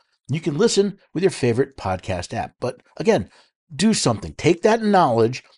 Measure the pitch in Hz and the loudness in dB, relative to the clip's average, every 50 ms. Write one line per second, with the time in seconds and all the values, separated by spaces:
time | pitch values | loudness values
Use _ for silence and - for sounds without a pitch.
0 | _ _ _ _ _ - 139 165 - 170 143 151 226 226 - 196 202 202 - - | _ _ _ _ _ -6 -6 -4 -4 -4 0 2 2 2 2 2 0 0 -2 -10
1 | _ _ - - 190 175 - - - 120 110 120 139 - - - - 95 92 87 | _ _ -4 0 0 0 0 0 0 0 2 0 -2 -2 -4 -8 -6 -6 -6 -4
2 | - - 92 87 - - 117 107 - - _ - 123 123 - - _ _ - - | -6 -6 -8 -8 -8 -8 -8 -8 -8 -8 _ -8 -8 -8 -8 -10 _ _ -12 -4
3 | 165 214 208 131 98 - _ _ _ _ _ _ _ - 151 135 190 226 208 - | 0 0 0 0 0 -6 _ _ _ _ _ _ _ -12 -4 0 0 0 2 2
4 | - 131 110 95 - 80 - - - - - - - 214 226 226 220 208 196 185 | 0 -2 -2 -2 -6 -12 -8 -2 0 0 2 2 2 0 0 0 0 2 2 4
5 | 170 135 113 117 110 120 127 - - _ _ | 4 4 2 2 2 0 0 -4 -14 _ _